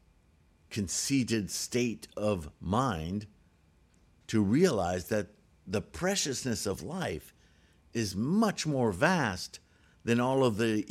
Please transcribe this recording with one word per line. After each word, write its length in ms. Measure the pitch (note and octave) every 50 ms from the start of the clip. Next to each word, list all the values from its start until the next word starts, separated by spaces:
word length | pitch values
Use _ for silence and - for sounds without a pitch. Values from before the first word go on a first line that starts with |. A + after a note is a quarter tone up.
| _ _ _ _ _ _ _ _ _ _ _ _ _ _
conceited 840 | - A#2 G2+ F2 - - - - C#3 C#3 B2 G#2+ A2+ A2+ G2+ E2+
state 560 | - - - - - B2 B2 A#2+ G#2+ G#2+ - - -
of 340 | - G#2 G#2+ G#2 F2+ D#2 D2+ - _
mind 680 | - D#2+ F#2 A2+ C3+ C3+ G2+ D#2+ D#2 E2+ F#2 G#2 G#2 - - _ _ _ _ _ _ _ _ _ _ _ _ _ _ _ _ _ _
to 160 | - - A2 G#2
realize 680 | F#2+ A2 D3 F#3 F3+ C#3 G#2 F2+ F2 F2+ F#2 E2+ -
that 200 | A2 G#2+ G2+ - - _ _ _ _ _ _
the 140 | - F#2 G#2+
preciousness 840 | F2+ - - - E3+ F#3 G3+ F#3 - D3+ B2+ - - C3 A2+ - -
of 160 | G#2 F#2+ - D2+
life 500 | G#2+ D#3 F#3+ E3 A2+ F2+ D2+ - - - _ _ _ _ _ _ _ _ _ _ _ -
is 200 | A#2+ A2+ G2+ F#2
much 520 | F#2 A2 C#3 F3 G#3 A3+ G#3 F3+ - -
more 260 | D#3 D3 C3 B2 A2+ F#2+
vast 680 | E2+ B2+ E3 F#3+ F3 C#3 A2 F#2 F2+ - - - - _ _ _ _ _ _ _ _ -
than 180 | - A#2 A#2+
all 240 | B2 B2+ C3+ C3+ C3
of 140 | B2 G#2+ F#2+
the 260 | A#2 A2+ A2 G#2+ G2 -